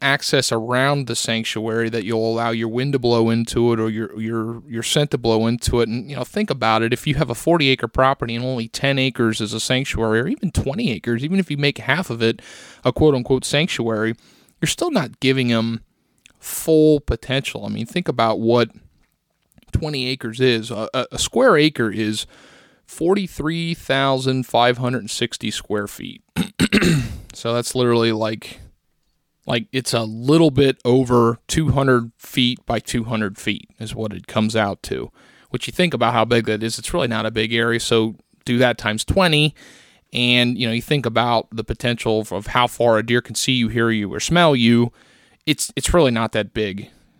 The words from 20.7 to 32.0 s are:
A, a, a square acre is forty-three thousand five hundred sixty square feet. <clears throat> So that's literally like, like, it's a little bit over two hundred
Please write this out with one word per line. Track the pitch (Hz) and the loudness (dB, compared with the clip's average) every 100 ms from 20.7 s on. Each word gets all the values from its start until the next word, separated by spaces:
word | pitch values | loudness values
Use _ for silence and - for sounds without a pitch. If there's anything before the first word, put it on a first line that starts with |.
A, | 107 110 | -6 -4
a, | 131 120 | -4 -4
a | - | -6
square | - 226 254 160 | -4 2 4 6
acre | 151 147 113 | 4 2 -2
is | 101 107 107 - - - - _ _ _ | -2 -2 -4 -8 -16 -20 -20 _ _ _
forty-three | - 165 202 190 - 147 170 170 170 | -4 0 0 -2 -6 -4 -2 -4 -4
thousand | - 135 139 131 131 131 123 | -2 0 0 0 0 -2 0
five | 113 120 123 | 2 4 2
hundred | 123 127 101 | -2 -4 -6
sixty | - 120 - 110 | -4 -4 -4 -8
square | - - 104 101 | -8 -4 -4 -4
feet. | - 50 - _ | -10 -14 -14 _
<clears throat> | - - - - 208 180 151 117 - - - | -8 -8 -2 0 2 2 0 -2 -8 -16 -10
So | 117 | -4
that's | 120 120 127 | -2 -2 0
literally | 123 117 117 | 2 4 2
like, | 110 110 113 - - - _ _ _ _ _ _ _ - | 0 -2 -6 -12 -18 -20 _ _ _ _ _ _ _ -4
like, | 120 110 | -4 -4
it's | 131 123 120 | -6 -2 -2
a | |
little | 110 113 123 160 165 | -4 -4 2 4 6
bit | 135 139 127 123 | 4 2 2 2
over | 127 120 123 117 117 - | 2 4 4 4 2 -4
two | - 151 | -2 0
hundred | 139 139 123 | 2 4 2